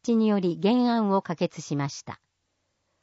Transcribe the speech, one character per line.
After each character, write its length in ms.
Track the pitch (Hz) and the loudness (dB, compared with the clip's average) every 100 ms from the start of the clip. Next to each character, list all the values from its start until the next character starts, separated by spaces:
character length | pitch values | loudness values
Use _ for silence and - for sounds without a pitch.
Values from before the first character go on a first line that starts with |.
致 100 | - 226 | -2 2
に 100 | 220 | 2
よ 140 | 202 | 2
り 180 | 180 160 | 0 0
原 320 | 190 247 247 | 2 2 2
案 200 | 233 208 | 2 2
を 100 | 196 | 0
可 140 | - 165 | -2 -4
決 240 | 175 - | -4 -4
し 160 | - 143 | -6 -4
ま 120 | 143 | -4
し 140 | - | -6
た。 180 | - - _ _ _ _ _ _ _ _ | -14 -16 _ _ _ _ _ _ _ _